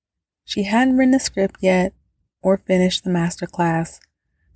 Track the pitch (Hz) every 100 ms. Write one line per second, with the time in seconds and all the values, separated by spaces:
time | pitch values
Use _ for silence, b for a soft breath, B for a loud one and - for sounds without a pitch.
0 | _ _ _ _ - - 196 220 262 254
1 | 262 262 - - 196 - 190 185 190 -
2 | _ _ _ _ 185 190 - 185 185 -
3 | 190 175 170 - 175 - 170 165 165 -
4 | _ _ _ _ _